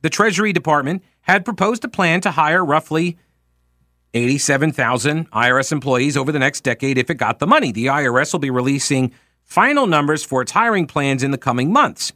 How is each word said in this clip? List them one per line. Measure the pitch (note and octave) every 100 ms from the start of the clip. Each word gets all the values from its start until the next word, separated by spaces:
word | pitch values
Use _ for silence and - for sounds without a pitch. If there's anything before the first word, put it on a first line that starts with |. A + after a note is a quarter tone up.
the | D#3
Treasury | - G#3+ F3+ G#3+
Department | F3 D#3 D3 C3+ F#3 _ _ -
had | G3
proposed | F#3+ G#3 G3 A#3
a | B3+
plan | - F3 E3
to | F#3+
hire | D#3 D3+ E3+
roughly | E3+ D3 - D#3 E3 E3 _ _ _ _ _ _ _ _ _
eighty-seven | A#2 A#2+ C#3 - C#3 D#3
thousand | C#3+ A#2+ B2 B2+ D3+ D#3+
I | G#2+ A#2+
R | B2+
S | C3+
employees | D3+ C3 B2+ C#3 D3
over | C3+
the | D3+
next | C3 C#3+
decade | - A#2 C3+ C3
if | B2
it |
got | D3+ G#2+ A#2
the | D3
money. | D4+ F#3
The | G#2 B2
I | C#3+ C#3
R | A#2+
S | D3
will | F3+
be | C#3
releasing | B2+ B2+ C#3 - C#3 B2+ _ _ _
final | _ - A#3 C#4+ B3+
numbers | D#3 D3 D#3
for | - C3
its | B2
hiring | - A#3 G#3 D#3
plans | - C#3 C3+
in | C3+
the | C#3
coming | - B2 C#3
months. | A#3+ C4+ - -